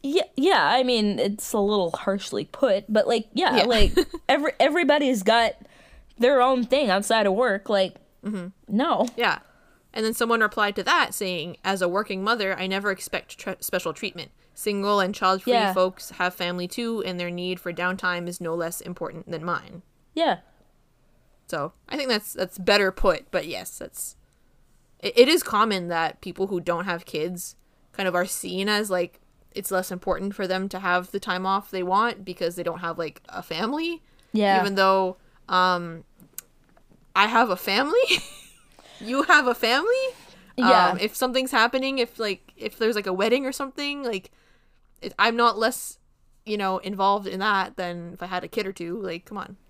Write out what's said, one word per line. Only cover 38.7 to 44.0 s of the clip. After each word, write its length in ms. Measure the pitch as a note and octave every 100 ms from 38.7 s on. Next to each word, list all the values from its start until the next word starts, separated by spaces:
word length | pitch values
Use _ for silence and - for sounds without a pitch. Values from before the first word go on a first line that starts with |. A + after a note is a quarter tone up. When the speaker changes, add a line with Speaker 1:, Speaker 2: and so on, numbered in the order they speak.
| - - -
Speaker 2:
You 260 | G#3 C4+
have 220 | D4+ D4+ B3
a 80 |
family. 520 | A#3 A3+ C4 G4+ B4+ C5 - - - - -
Speaker 1:
Yeah. 320 | A#3+ F#3 F3+
Speaker 2:
Um, 60 | F#3
if 160 | G#3+
something's 360 | - B3+ B3+ C4
happening, 480 | B3+ A#3 C4 C4+ C4+
if, 200 | A#3 -
like, 360 | A3 G3 - _
if 220 | - -
there's, 180 | A3+ G#3
like, 100 | G3
a 60 |
wedding 320 | F#3 A3 B3+
or 80 | C4+
something, 500 | C4+ C4+ C4+ C#4+ C#4+